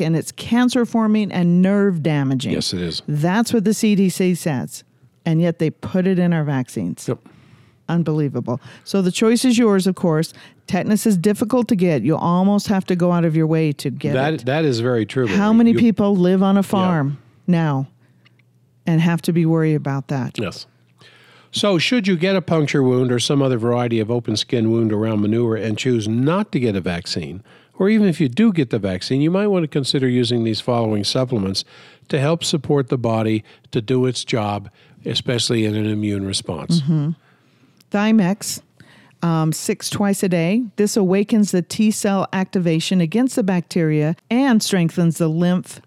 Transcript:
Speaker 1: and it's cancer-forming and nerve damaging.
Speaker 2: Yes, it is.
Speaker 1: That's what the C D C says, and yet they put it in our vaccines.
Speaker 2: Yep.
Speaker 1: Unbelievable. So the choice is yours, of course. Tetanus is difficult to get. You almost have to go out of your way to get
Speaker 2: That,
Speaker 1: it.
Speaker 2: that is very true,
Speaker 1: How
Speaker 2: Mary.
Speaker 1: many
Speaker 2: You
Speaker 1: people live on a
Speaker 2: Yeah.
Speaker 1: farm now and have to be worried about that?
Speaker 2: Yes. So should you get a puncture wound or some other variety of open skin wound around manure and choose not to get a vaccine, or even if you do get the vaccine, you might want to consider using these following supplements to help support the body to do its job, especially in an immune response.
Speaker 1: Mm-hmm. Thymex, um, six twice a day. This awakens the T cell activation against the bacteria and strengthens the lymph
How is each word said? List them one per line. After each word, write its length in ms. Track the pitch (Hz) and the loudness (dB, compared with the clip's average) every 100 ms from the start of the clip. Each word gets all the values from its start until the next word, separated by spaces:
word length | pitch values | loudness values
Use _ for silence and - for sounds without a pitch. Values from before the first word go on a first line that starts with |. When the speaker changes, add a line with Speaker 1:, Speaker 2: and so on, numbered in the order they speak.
| 160 | 0
Speaker 1:
and 100 | 160 | 0
it's 160 | - | -2
cancer-forming 1000 | - - 233 247 247 233 233 220 214 202 | -10 -2 2 2 2 0 0 2 2 0
and 320 | - 175 175 | 0 2 4
nerve 400 | 185 202 202 175 | 4 4 2 2
damaging. 500 | 156 147 135 135 113 | 0 0 0 -2 -2
Speaker 2:
Yes, 200 | 76 76 | -4 -4
it 80 | 92 | -4
is. 200 | 87 80 - | -6 -6 -6
Speaker 1:
That's 440 | 147 165 196 240 | -2 0 0 0
what 100 | 240 196 | 0 0
the 80 | |
C 220 | 220 220 202 | 0 2 2
D 120 | 196 | 2
C 260 | - 185 175 | 2 0 0
says, 480 | 175 135 78 - - _ _ _ - | -2 -4 -6 -10 -20 _ _ _ -2
and 160 | 160 | 0
yet 160 | 170 165 | 0 0
they 140 | 156 | -4
put 340 | - - 190 185 | -4 -6 -2 0
it 140 | 185 | 2
in 120 | 175 | 2
our 120 | 170 | 0
vaccines. 640 | 147 135 127 - 87 - - | 0 -4 -4 -6 -8 -8 -6
Speaker 2:
Yep. 100 | 123 - - - - _ _ - | -8 -10 -20 -20 -20 _ _ -4
Speaker 1:
Unbelievable. 720 | 170 160 156 147 123 117 123 - - | -2 0 0 -2 -2 -4 -6 -8 -20
So 180 | - 196 | -4 0
the 100 | 185 | 0
choice 320 | 180 220 233 262 | 2 2 4 2
is 120 | 233 | 4
yours, 300 | 233 196 185 | 4 4 2
of 80 | 180 | 0
course. 360 | 180 156 160 - - _ - | 0 0 -2 -8 -20 _ -6
Tetanus 400 | 180 - 214 226 | -4 0 0 2
is 100 | 190 | 2
difficult 500 | 180 208 220 254 226 | 2 0 0 0 0
to 60 | 214 | 2
get. 280 | 180 156 | 2 2
You 120 | 110 160 | 0 0
almost 500 | 165 175 190 202 - | 0 2 2 2 0
have 180 | 196 - | -2 -2
to 100 | 185 | 0
go 160 | 175 | 2
out 140 | 175 170 | 2 2
of 100 | 156 | 2
your 120 | 160 | 2
way 240 | 160 160 | 2 0
to 180 | 143 143 | -2 -6
get 240 | 127 147 | -6 -2
Speaker 2:
That, 200 | 143 143 160 | 0 0 -2
Speaker 1:
it. 100 | 120 | -2
Speaker 2:
that 180 | 147 | 0
is 160 | 156 117 | 0 0
very 260 | 120 120 107 | 0 0 0
true, 180 | - 120 | -2 0
Speaker 1:
How 260 | 196 202 | 2 4
Speaker 2:
Mary. 40 | 220 | 4
Speaker 1:
many 140 | 233 | 4
Speaker 2:
You 80 | 226 | 4
Speaker 1:
people 360 | 233 202 202 202 | 4 2 2 2
live 280 | 175 190 | 2 4
on 120 | 196 196 | 4 2
a 40 | |
Speaker 2:
Yeah. 20 | |
Speaker 1:
farm 560 | 196 202 185 170 139 143 - _ - | 2 0 2 0 -2 -4 -12 _ -2
now 400 | 175 160 139 135 _ _ _ _ _ _ _ _ _ - | 0 2 -2 -4 _ _ _ _ _ _ _ _ _ -2
and 160 | 160 | 2
have 200 | 170 170 | 2 0
to 120 | - | 0
be 120 | 170 160 | 0 2
worried 300 | 165 156 151 | 2 2 0
about 320 | 139 139 135 | -2 -6 -4
that? 280 | 143 120 - | -6 -6 -6
Speaker 2:
Yes. 280 | 104 - - _ _ _ - - - - _ | -8 -10 -18 _ _ _ -20 -20 -20 -20 _
So 260 | - 208 180 | -4 0 2
should 300 | - 254 196 | 2 0 0
you 80 | 180 | 0
get 180 | 180 196 | 0 0
a 60 | |
puncture 420 | 156 165 143 151 | 0 0 2 2
wound 280 | 127 127 127 | 2 2 2
or 80 | 120 | 0
some 220 | - 147 | 0 0
other 160 | 135 123 | 2 0
variety 420 | 120 120 123 113 | 0 0 0 -2
of 100 | 107 | 0
open 240 | 120 117 107 | -2 -2 -4
skin 320 | - 123 110 | -2 0 2
wound 200 | 113 113 | 2 0
around 280 | 107 110 107 | 0 -2 0
manure 340 | 104 113 120 110 | 0 0 0 -2
and 220 | 104 107 | -4 -4
choose 300 | 131 120 104 | -2 0 0
not 440 | 113 135 180 214 | 0 0 0 -2
to 60 | 160 | -2
get 160 | 120 98 | -2 -2
a 60 | |
vaccine, 600 | 90 85 - - 76 87 - - _ - | -4 -6 -6 -8 -8 -12 -18 -20 _ -2
or 100 | 190 | 0
even 180 | 220 208 | 4 2
if 100 | 156 | 2
you 60 | 143 | 0
do 220 | 120 226 | 2 2
get 160 | 175 127 | 2 0
the 100 | 117 | -2
vaccine, 420 | 95 92 - 131 | -2 -4 -2 0
you 100 | 151 | 0
might 160 | 185 208 | 0 0
want 160 | 190 | 0
to 40 | 156 | -2
consider 400 | 151 131 147 131 | -2 -2 0 2
using 340 | 123 117 120 | 2 2 0
these 160 | 113 107 | 0 -2
following 440 | - 117 113 107 98 | -2 0 0 0 -2
supplements 580 | 131 127 123 95 95 - - - - _ | -2 -2 -2 -2 -4 -8 -16 -20 -20 _
to 100 | 151 | -2
help 240 | 139 170 | 0 -2
support 460 | - 165 - 147 127 | -2 -4 0 0 0
the 80 | 131 | -2
body 460 | 117 113 110 110 - - _ | 0 0 0 -2 -4 -16 _
to 100 | 131 | -6
do 240 | 107 127 127 | -2 0 0
its 180 | 120 - | -2 -4
job, 440 | 127 104 104 98 - _ - - | -4 -2 -4 -8 -18 _ -14 -8
especially 580 | - - 120 - 120 | -6 -4 -2 -2 0
in 100 | 107 107 | 0 0
an 100 | 107 | -2
immune 400 | 107 107 101 98 | -2 -2 -2 -4
response. 540 | 95 - 90 - 170 | -6 -6 -8 -2 -2
Speaker 1:
Mm-hmm. 300 | 139 156 147 165 _ _ _ _ _ _ _ | 0 0 -2 -6 _ _ _ _ _ _ _
Thymex, 720 | 202 214 220 180 202 - - - _ - - _ _ | -2 2 2 2 0 -6 -12 -14 _ -20 -20 _ _
um, 280 | 170 160 160 | -2 0 0
six 360 | 156 - 208 - | -2 -4 -6 -6
twice 320 | - 202 196 | -2 0 0
a 60 | 202 | 0
day. 340 | 175 165 214 240 - | 0 0 0 -2 -2
This 220 | 208 233 | 0 2
awakens 540 | 185 190 208 226 208 | 2 2 2 2 2
the 100 | 185 | 0
T 280 | 170 - 214 | -2 0 0
cell 360 | 208 208 196 - | 0 0 0 -2
activation 640 | 190 190 196 175 160 - 190 | -4 -4 -2 0 0 0 0
against 340 | 165 208 254 - | 0 0 0 0
the 80 | |
bacteria 720 | 190 180 160 - 160 151 151 165 _ | 0 0 -2 -2 0 2 0 -2 _
and 320 | 233 277 220 | 0 2 2
strengthens 560 | - 196 165 - 170 156 | 2 0 0 2 0 2
the 100 | 165 | 0
lymph 520 | 160 175 180 - - | 0 0 0 -4 -14